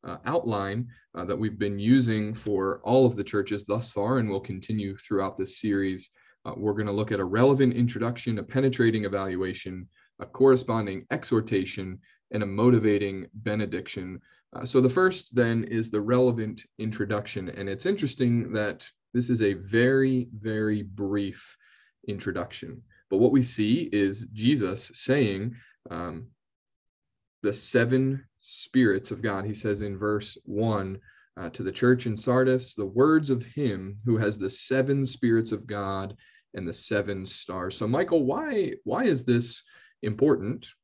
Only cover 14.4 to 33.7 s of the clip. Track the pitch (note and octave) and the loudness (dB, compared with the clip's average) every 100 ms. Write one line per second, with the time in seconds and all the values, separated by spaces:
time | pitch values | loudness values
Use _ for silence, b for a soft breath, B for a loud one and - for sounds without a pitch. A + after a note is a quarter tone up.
14.4 | _ - B2+ C3+ B2+ B2+ F#3 F#3 - A#2+ | _ -12 2 4 4 4 2 2 -2 0
15.4 | A#2 A2+ - A2+ A2 G#2 G#2 B2 B2+ A2+ | 2 2 0 -4 -2 -4 2 4 4 2
16.4 | G#2+ F2+ - - A2 G#2+ G2+ G#2 - G2+ | -6 -8 -18 -8 -8 -4 -4 -4 -4 -8
17.4 | F#2 - G2 G2 F3+ G3+ C3 - B2 A#2+ | -8 -8 -8 -4 -2 -2 -4 0 2 2
18.4 | - G#2+ G#2 - - _ _ B2 A#2+ A2+ | 0 -2 -2 -4 -16 _ _ -4 0 2
19.4 | G#2 F#2 F#2+ A2+ B2 C3+ C3+ B2+ B2 G#2+ | 2 0 0 4 6 4 4 2 -2 -8
20.4 | A2 A2 G#2+ G#2 G2 G2 G2 G2+ G2 - | -4 -2 0 0 -4 -6 -4 -2 -4 -8
21.4 | - - b b b _ - G2 B2+ F#2+ | -20 -20 b b b _ -10 -6 -6 -6
22.4 | - - - C3 _ b _ F#2+ A#2+ C#3 | -8 -12 -14 -16 _ b _ 4 6 6
23.4 | A#2+ - G#2+ C#3 D#3 G#2 G2 G2 - G#2+ | 2 0 2 2 2 2 2 0 -10 0
24.4 | A#2 D3 F#2+ G2 - - - C#3+ A2 F#2+ | 2 2 0 -4 -8 -6 0 2 2 0
25.4 | A2+ A#2 B B - E2+ E2+ E2 A#2+ _ | -6 -8 B B -14 -10 -8 -10 -16 _
26.4 | _ _ _ _ _ _ _ _ _ _ | _ _ _ _ _ _ _ _ _ _
27.4 | G#2 G2+ - B2 A#2+ C3 C3+ C3+ - _ | -4 -4 0 2 4 2 2 -2 -10 _
28.4 | - - - C3 A#2 G2 - G2+ A2 G2 | -12 -10 0 4 4 2 -2 -6 -4 -4
29.4 | G2+ G#2+ A2 G2+ G#2 F#2+ G#2 G#2 G#2 - | -6 -4 -4 -2 -4 -4 -2 -2 -4 -10
30.4 | - G2+ A2+ G#2 F#2+ G2 b b b - | -8 -2 0 0 -4 -8 b b b -14
31.4 | F2 - F#2 - B2 B2+ B2 G#2 - B2 | -12 -8 -8 2 4 4 2 -4 0 2
32.4 | C3 B2+ B2 - G2 G#2+ D3 D#3+ C#3+ B2+ | 4 2 -2 -8 -4 4 6 4 2 -2
33.4 | A#2+ - C3+ | -2 -4 -2